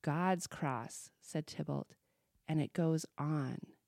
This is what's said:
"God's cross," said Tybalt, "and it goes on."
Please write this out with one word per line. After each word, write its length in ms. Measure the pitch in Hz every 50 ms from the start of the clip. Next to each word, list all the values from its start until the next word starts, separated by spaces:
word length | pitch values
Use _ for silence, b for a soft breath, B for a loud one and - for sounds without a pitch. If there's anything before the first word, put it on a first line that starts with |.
"God's 440 | - 156 147 165 180 185 185 175 -
cross," 640 | - - - 165 143 131 113 117 - - - - - _ _
said 280 | - - - 156 156 -
Tybalt, 480 | - - 151 147 143 139 - _ - _ _ _ _ _ _ _ _ _ _
"and 140 | - 160 156
it 120 | 143 -
goes 320 | _ - 165 160 160 160 - - _ -
on." 400 | 147 151 156 151 135 127 - - - - - _ _